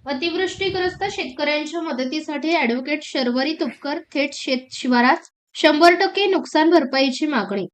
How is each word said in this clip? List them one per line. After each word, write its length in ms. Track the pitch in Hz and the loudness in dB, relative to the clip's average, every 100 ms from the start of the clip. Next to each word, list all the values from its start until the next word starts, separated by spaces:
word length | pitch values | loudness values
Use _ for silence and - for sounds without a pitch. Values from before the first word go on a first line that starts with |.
| 262 | -6
अतिवृष्टीग्रस्त 960 | 262 339 339 370 - 381 370 370 - 403 | -4 -2 -2 -4 -2 -4 -2 -2 -2 -6
शेतकऱ्यांच्या 680 | 392 311 254 294 302 302 339 | -4 -8 -4 -2 -2 -4 -6
मदतीसाठी 720 | 320 247 262 302 311 285 311 330 | -6 -4 -4 -4 -6 -4 0 0
ॲडव्होकेट 480 | 247 247 262 302 | 0 -2 -2 -6
शर्वरी 500 | - 294 247 247 277 | -4 -2 0 0 -2
तुपकर 460 | 320 294 - 277 311 - | -2 -4 -4 -6 -6 -6
थेट 200 | 302 285 | -4 -4
शेत 400 | - - 254 262 | -4 -4 -4 -4
शिवारात 520 | - 254 247 247 330 - _ _ - | -8 2 4 4 2 -2 _ _ 2
शंभर 400 | 311 302 339 349 | 2 6 6 6
टक्के 300 | 381 381 403 | 0 2 2
नुकसान 440 | 359 - 311 320 | 0 0 2 6
भरपाईची 580 | 339 - 269 269 262 302 | 4 4 0 0 0 -2
मागणी. 380 | 262 190 202 180 | -2 -2 -4 -6